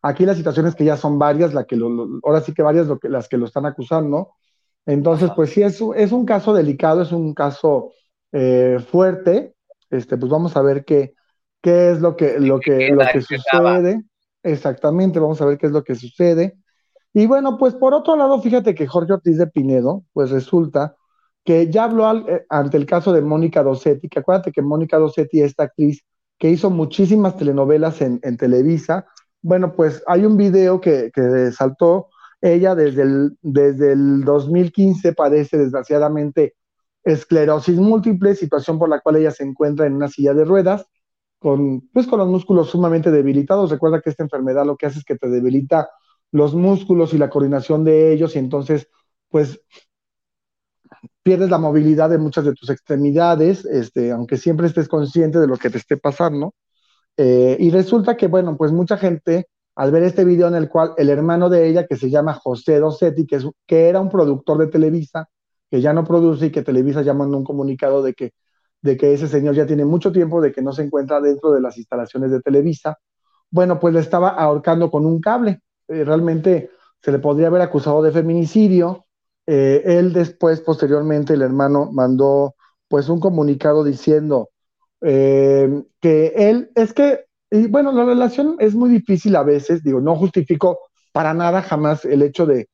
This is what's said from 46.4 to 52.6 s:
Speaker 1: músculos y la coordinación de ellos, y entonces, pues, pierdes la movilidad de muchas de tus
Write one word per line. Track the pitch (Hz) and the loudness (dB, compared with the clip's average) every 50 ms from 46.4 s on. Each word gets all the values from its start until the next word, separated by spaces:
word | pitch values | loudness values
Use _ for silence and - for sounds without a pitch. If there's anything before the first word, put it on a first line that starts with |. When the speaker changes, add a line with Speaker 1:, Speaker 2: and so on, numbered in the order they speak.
| 147 147 139 | 0 2 2
Speaker 1:
músculos | 170 180 190 196 190 190 190 185 170 165 160 160 | 0 2 2 0 0 0 0 0 2 2 0 0
y | 151 | -2
la | 147 139 | -2 0
coordinación | - 147 143 139 143 139 131 - 160 151 160 | 0 -2 0 0 -2 -4 -2 -2 -2 0 2
de | 156 156 156 160 160 156 | 2 4 4 4 4 4
ellos, | 151 165 156 160 | 2 0 -2 -2
y | 147 | -4
entonces, | 131 127 143 143 135 131 156 147 - _ _ _ _ _ _ _ _ _ | -6 -4 -6 -6 -4 -2 -4 -4 -4 _ _ _ _ _ _ _ _ _
pues, | - 156 151 131 139 - _ _ _ - _ _ _ _ _ _ _ _ _ _ _ _ _ _ _ _ _ _ _ _ _ _ - _ - - _ _ _ | -2 -2 -2 -2 -4 -16 _ _ _ -20 _ _ _ _ _ _ _ _ _ _ _ _ _ _ _ _ _ _ _ _ _ _ -20 _ -20 -20 _ _ _
pierdes | 185 185 175 196 185 | 0 2 2 2 0
la | 175 160 | 0 0
movilidad | 165 151 147 156 151 156 156 151 160 156 | 0 0 0 2 2 2 2 2 2 2
de | 170 160 | 2 0
muchas | 156 151 139 165 147 | 0 -2 -4 -2 -2
de | 147 127 | -2 -4
tus | _ | _